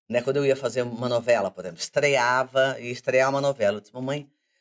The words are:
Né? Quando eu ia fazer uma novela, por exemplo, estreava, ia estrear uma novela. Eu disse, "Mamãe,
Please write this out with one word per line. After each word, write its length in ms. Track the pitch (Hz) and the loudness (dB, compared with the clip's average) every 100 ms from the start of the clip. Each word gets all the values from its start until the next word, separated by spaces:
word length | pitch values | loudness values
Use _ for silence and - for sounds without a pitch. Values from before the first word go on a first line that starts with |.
| - | -6
Né? 140 | 117 | -2
Quando 160 | 123 139 | 0 0
eu 80 | 139 | 2
ia 100 | 135 | 0
fazer 260 | 131 123 | 0 -2
uma 260 | 120 117 123 | -4 -4 -2
novela, 420 | 120 117 113 98 | 0 2 2 0
por 140 | 92 90 | -6 -12
exemplo, 140 | 85 | -10
estreava, 960 | - - 143 139 120 127 131 135 135 123 | -6 0 2 2 2 2 0 2 0 0
ia 120 | 120 | -8
estrear 380 | 123 - 127 131 | -8 0 2 4
uma 120 | 139 | 2
novela. 360 | 139 139 104 104 | 0 2 0 0
Eu 40 | |
disse, 120 | - | -6
"Mamãe, 360 | 127 127 147 143 _ _ _ | -8 -6 -6 -8 _ _ _